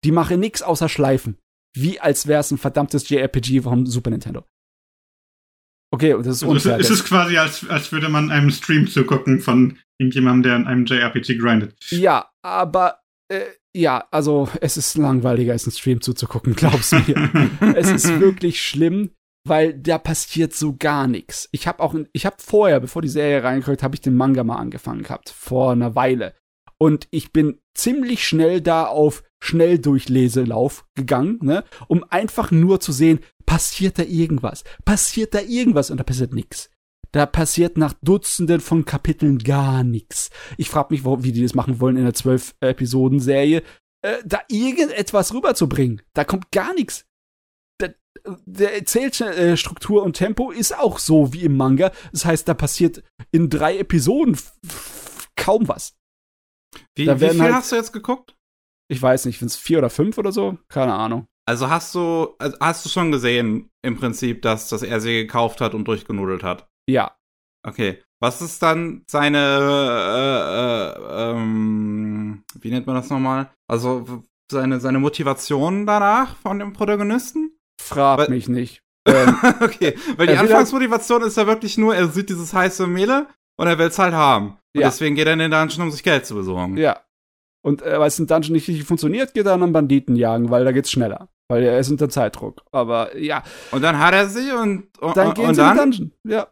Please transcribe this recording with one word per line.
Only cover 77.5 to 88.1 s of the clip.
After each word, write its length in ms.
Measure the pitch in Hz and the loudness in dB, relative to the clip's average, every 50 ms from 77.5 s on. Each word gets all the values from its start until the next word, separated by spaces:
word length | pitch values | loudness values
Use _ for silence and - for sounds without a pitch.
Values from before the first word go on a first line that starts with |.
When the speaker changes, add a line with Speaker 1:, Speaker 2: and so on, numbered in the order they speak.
| _ _ _ _ _ - | _ _ _ _ _ -18
Speaker 1:
Frag 380 | - - - 147 139 139 135 131 | -16 -8 0 2 4 4 4 4
Speaker 3:
Weil 100 | 147 131 | 2 2
Speaker 1:
mich 180 | 127 123 107 127 | 0 -2 -2 -4
nicht. 340 | 123 123 123 120 - _ _ _ | -4 -4 -4 -8 -10 _ _ _
Speaker 3:
<laughs> 40 | _ _ _ - | _ _ _ 4
Speaker 1:
Ähm, 280 | 269 269 254 254 247 - - 247 - - | 6 8 6 6 4 6 4 2 4 4
Speaker 3:
Okay, 340 | 233 - - - 185 151 - - - 330 254 | 0 -2 0 0 0 0 0 -2 -8 -8 0
weil 100 | 156 170 | 2 4
die 60 | 170 | 4
Speaker 1:
er 60 | 151 180 | 6 4
will 60 | 202 220 | 6 6
halt 20 | |
Speaker 3:
Anfangsmotivation 720 | 220 226 254 - 262 269 262 233 226 226 226 - 240 240 | 6 6 4 4 2 -2 0 0 0 -2 0 0 0 2
ist 140 | 233 220 220 | 2 0 0
ja 100 | 233 214 | 0 2
wirklich 320 | 202 220 220 220 208 - 226 | 2 2 0 -2 -6 -2 0
nur, 160 | 214 220 220 | 2 2 4
er 140 | 180 180 165 | 2 0 0
sieht 200 | 151 185 202 202 | 0 -4 -4 -4
dieses 240 | 190 170 170 160 | -8 -8 -8 -4
heiße 340 | - 190 180 185 185 - 185 180 | -2 0 0 0 0 -2 -4 -2
Mädel 380 | 175 180 196 220 262 277 294 285 _ _ _ _ _ | 0 0 0 2 0 0 -2 -4 _ _ _ _ _
und 100 | - 165 170 | -2 0 0
er 100 | 170 160 | 2 2
will's 200 | 165 165 160 - | 2 0 2 2
halt 140 | 190 180 165 | 0 2 2
haben. 440 | 160 151 135 127 107 101 101 98 _ _ _ _ | 2 4 4 4 2 0 -4 -10 _ _ _ _
Und 60 | 147 | 2
Speaker 1:
Ja. 60 | 139 120 | 2 2
Speaker 3:
deswegen 260 | - - 156 151 147 | 0 0 -2 -2 0
geht 100 | 143 156 156 | 2 2 2
er 40 | 160 | 2
in 40 | 160 | 2
den 120 | 160 160 | 0 0
Dungeon, 300 | 156 156 160 156 135 156 | 2 0 0 0 -2 -6
um 80 | 175 165 | -6 -6
sich 100 | 147 135 | -6 -4
Geld 240 | - 185 160 131 - | 0 0 0 0 0
zu 80 | - 110 | -4 -8
besorgen. 420 | 104 95 95 92 90 90 90 95 | -6 -4 -4 -4 -4 -4 -4 -2
Speaker 1:
Ja. 260 | 98 156 143 107 - _ _ _ _ _ _ _ _ _ _ _ _ _ | 0 0 0 0 -2 _ _ _ _ _ _ _ _ _ _ _ _ _
Und, 180 | - 143 139 | -2 -2 -2
äh, 160 | - - 151 151 | -2 -2 0 2
weil 80 | 151 | 2
es 100 | 151 | 2